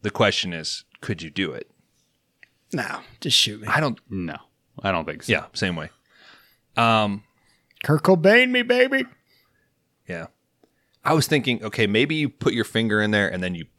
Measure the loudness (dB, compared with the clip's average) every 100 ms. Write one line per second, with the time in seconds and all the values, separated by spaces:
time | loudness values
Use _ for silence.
0 | -6 0 0 2 -4 -6 -8 -10 -14 _
1 | -10 -8 -8 -6 -6 -6 -14 _ _ _
2 | _ _ _ _ _ _ _ -6 -6 -8
3 | -14 -10 0 0 0 -4 -4 0 0 -4
4 | _ -8 -8 -10 -16 _ _ -6 -2 -2
5 | -4 -8 -2 -2 -2 -6 -4 -4 -10 _
6 | _ _ -20 -20 _ _ _ 0 2 4
7 | 2 -4 -10 _ _ _ _ _ -2 0
8 | 4 4 6 6 6 0 2 2 2 0
9 | -4 _ _ _ _ _ _ _ _ _
10 | -12 -12 -12 _ _ _ _ _ _ _
11 | 0 0 2 0 0 -4 -4 0 2 4
12 | 2 0 -2 -2 -2 0 -2 0 2 2
13 | 2 2 0 -2 -4 -6 -10